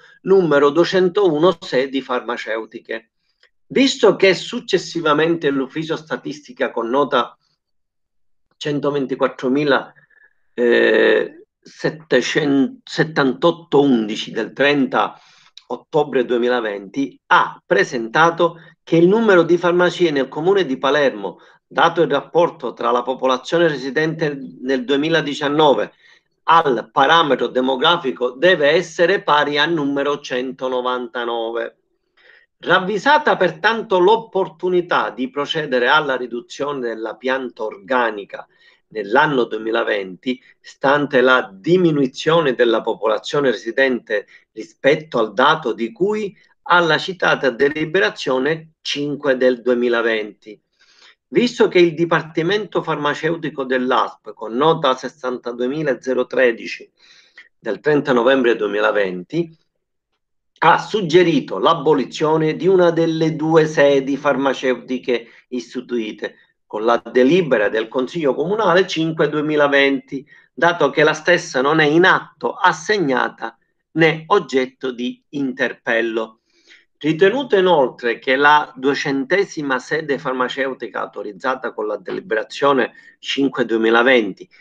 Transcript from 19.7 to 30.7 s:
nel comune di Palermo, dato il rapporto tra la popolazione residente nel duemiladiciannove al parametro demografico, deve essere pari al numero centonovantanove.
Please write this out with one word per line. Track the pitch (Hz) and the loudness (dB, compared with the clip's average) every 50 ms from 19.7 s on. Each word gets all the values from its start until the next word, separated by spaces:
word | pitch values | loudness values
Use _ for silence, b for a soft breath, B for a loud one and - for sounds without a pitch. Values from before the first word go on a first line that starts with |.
| 170 175 180 175 - - 180 165 147 | 2 2 2 2 2 0 0 0 2
nel | 139 131 123 | 0 -2 -4
comune | - 151 156 180 202 196 180 | -6 -4 0 0 2 2 0
di | 135 131 127 | -2 -4 -2
Palermo, | 123 139 147 151 143 131 110 104 101 92 82 b b b b b _ _ - | -2 0 0 2 2 0 0 -2 -8 -10 -12 b b b b b _ _ 0
dato | - 143 170 165 175 165 | 2 2 2 2 0 0
il | 135 | 0
rapporto | 143 139 - - - 160 175 165 - - - 117 113 | 0 -4 -4 -2 0 2 2 2 0 -6 -10 -10 -8
tra | - 117 117 | -4 -2 0
la | 120 123 120 | 0 0 -2
popolazione | - 131 120 127 131 131 127 - - - 170 170 165 | -4 -6 -4 -2 -2 -2 -2 -2 -4 0 0 0 0
residente | 151 131 123 139 127 151 160 160 160 160 165 147 143 139 131 123 - - | 0 -2 -6 -6 -4 -2 -2 -2 -4 -4 -4 -6 -6 -8 -12 -16 -16 -10
nel | 123 127 135 131 123 | -6 -4 -4 -4 -2
duemiladiciannove | 113 143 139 147 160 160 156 147 139 143 127 151 143 143 151 156 147 127 104 101 90 b b b b b b b b _ _ _ | -2 -2 0 0 0 0 0 0 -2 -6 -6 -4 -2 2 4 4 4 4 2 0 -6 b b b b b b b b _ _ _
al | - 160 165 160 147 123 110 107 - | 2 2 4 4 2 0 -2 -4 -4
parametro | _ 151 139 139 160 170 165 147 131 117 127 | _ 2 2 4 4 4 4 2 2 0 0
demografico, | 113 - 127 131 131 135 127 139 160 175 165 135 131 120 - 123 123 123 | -2 -2 -2 0 0 -2 0 2 0 0 0 -2 -6 -4 -4 -4 -4 -2
deve | 131 156 180 185 160 147 143 | 2 2 2 4 4 4 2
essere | 156 180 175 165 - - 180 170 196 202 - | 2 2 0 -4 -2 0 0 2 2 0 0
pari | - 147 147 147 143 147 | 0 2 2 2 0 0
al | 147 147 160 170 | 0 0 0 0
numero | 160 143 139 143 143 139 143 143 143 | 0 -2 -2 -2 -2 -2 -2 -2 -4
centonovantanove. | 147 - 143 123 131 131 123 - 131 131 | -6 -6 -6 -6 -6 -6 -8 -6 -6 -4